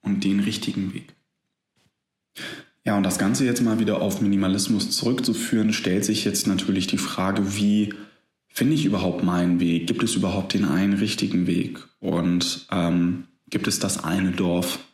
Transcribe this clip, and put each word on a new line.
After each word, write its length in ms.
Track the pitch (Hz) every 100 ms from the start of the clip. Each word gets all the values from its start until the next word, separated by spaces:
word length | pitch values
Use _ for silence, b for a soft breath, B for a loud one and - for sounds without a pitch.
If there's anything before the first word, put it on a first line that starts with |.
und 220 | - 98
den 160 | 95 98
richtigen 540 | 101 - - - 95
Weg? 220 | - - _ _ _ _ _ _ _ _ _ _ _ _ - B B B _ -
Ja, 100 | 101
und 60 |
das 160 | 95 92
Ganze 260 | 101 127
jetzt 200 | 127 -
mal 160 | 117 110
wieder 240 | 107 104
auf 180 | 101 -
Minimalismus 680 | 101 98 95 98 - 104 -
zurückzuführen, 840 | - 117 131 - 110 - 113 107
stellt 320 | 107 95 92 104
sich 200 | 107 -
jetzt 200 | 98 104
natürlich 400 | 92 - 95 90
die 140 | 113
Frage, 580 | - - 95 104 98 104
wie 380 | 104 104 101 B B B _ _ _
finde 280 | - 127 156
ich 100 | -
überhaupt 380 | 101 92 -
meinen 360 | 90 90 87 87
Weg? 280 | 87 85 82
Gibt 160 | -
es 100 | 117
überhaupt 400 | - 92 98 92
den 120 | 101 95
einen 280 | 80 98
richtigen 540 | 98 107 - - 90 85
Weg? 320 | 87 - - - _
Und, 680 | - 85 85 87 85 - -
ähm, 520 | 95 85 87 87 87 - _ _
gibt 180 | 107 -
es 120 | -
das 240 | 98 -
eine 260 | - 95 92
Dorf 480 | 87 90 87 90 - -